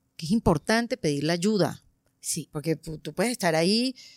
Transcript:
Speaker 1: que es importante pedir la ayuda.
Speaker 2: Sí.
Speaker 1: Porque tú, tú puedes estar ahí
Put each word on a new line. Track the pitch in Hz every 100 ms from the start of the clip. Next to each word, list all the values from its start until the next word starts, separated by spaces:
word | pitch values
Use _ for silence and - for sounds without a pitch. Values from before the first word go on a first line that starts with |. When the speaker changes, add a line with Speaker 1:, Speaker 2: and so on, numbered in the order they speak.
| _ -
Speaker 1:
que | 156
es |
importante | 220 220 151 - 226 233 254
pedir | 160 143
la | 151
ayuda. | 175 202 214 139 - _ _ _ _
Speaker 2:
Sí. | - 170 131
Speaker 1:
Porque | 156 160
tú, | 151 - 156
tú | 156
puedes | 151 226
estar | 240 175
ahí | 160 190 226 254 - -